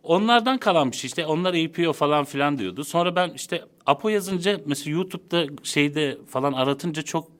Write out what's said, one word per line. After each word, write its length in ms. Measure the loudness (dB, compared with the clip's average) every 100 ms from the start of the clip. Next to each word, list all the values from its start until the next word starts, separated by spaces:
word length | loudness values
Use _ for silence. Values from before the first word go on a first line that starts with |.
Onlardan 560 | 2 2 6 4 4 0
kalan 320 | 2 4 2
bir 40 | -2
şey. 120 | -6
İşte 180 | -6 -2
onlar 280 | 0 0
A 180 | 0 -2
P 160 | 0 -2
O 40 |
falan 320 | 2 2 2
filan 340 | 0 0 0 0
diyordu. 260 | -4 -6
Sonra 320 | -2 0 0 0
ben 140 | -2
işte 340 | -4 -8 -8 -8 _ 2
apo 220 | 2 2
yazınca 520 | 0 0 0 0 0 -2
mesela 260 | -4 -2 -2
YouTube'da 500 | -2 -8 -2 -2 -2 -6
şeyde 560 | -4 0 2 2 -2 -4 -6
falan 240 | -2 0
aratınca 500 | 2 0 0 -2 -6
çok 260 | -4 -6 -6